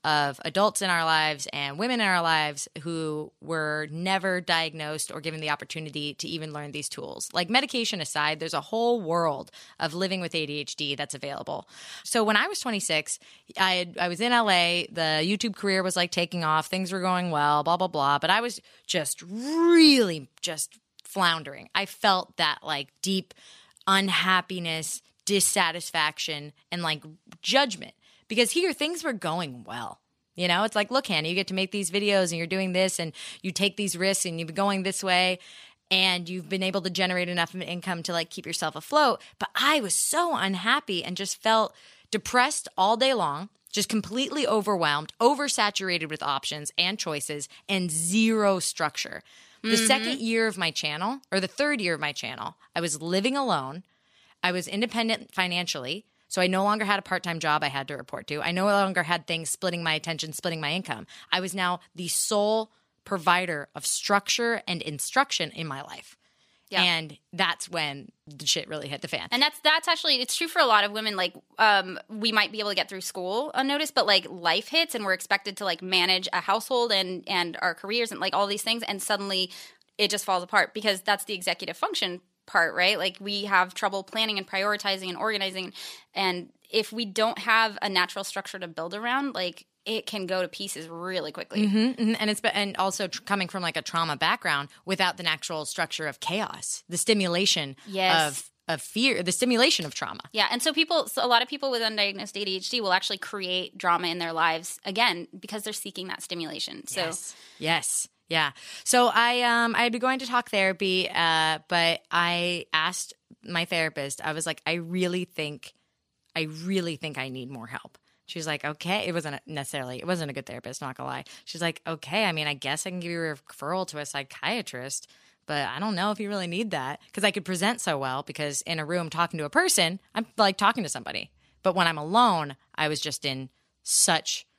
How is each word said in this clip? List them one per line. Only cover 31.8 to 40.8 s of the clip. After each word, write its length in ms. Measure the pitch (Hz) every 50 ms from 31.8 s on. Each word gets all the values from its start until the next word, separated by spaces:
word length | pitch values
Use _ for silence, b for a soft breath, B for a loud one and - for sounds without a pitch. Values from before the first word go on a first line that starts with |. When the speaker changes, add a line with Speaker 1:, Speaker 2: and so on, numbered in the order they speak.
| 196 160
Speaker 1:
videos 400 | 175 202 208 202 202 190 185 170
and 80 | 170 165
you're 80 | 170
doing 260 | 160 185 190 190 185
this 260 | 180 185 190 190 - -
and 140 | 170 160 B B B B B B
you 100 | - 185
take 240 | 165 - 196 202 -
these 200 | - 202 190 -
risks 280 | 170 185 190 196 190 -
and 120 | 180 165 165
you've 100 | 165 160
been 80 | 160
going 260 | 190 196 202 196 190
this 200 | 185 196 185 - 196
way 340 | 190 180 180 185 185 185 180 B B B B B B B B _ _
and 380 | 185 190 190 190 180 180 175 165
you've 200 | 180 185 160 -
been 140 | 185 190
able 180 | 190 190 190 196
to 80 | 170 185
generate 380 | 170 185 185 180 180 180 180 175
enough 220 | 180 175 170 165
of 100 | - 185
an 20 | 170 147
income 340 | 175 175 165 190 180 170
to, 100 | 160 -
like, 180 | 175 170 165 -
keep 160 | - - 170
yourself 280 | 156 165 - 175 156 -
afloat." 480 | 160 - - 285 302 302 254 180 - B B B B
But 120 | - - _
I 260 | - 262 285 311 302
was 140 | 220 185 -
so 400 | - - - - 311 349 339 294
unhappy 680 | - 185 190 196 180 180 226 254 294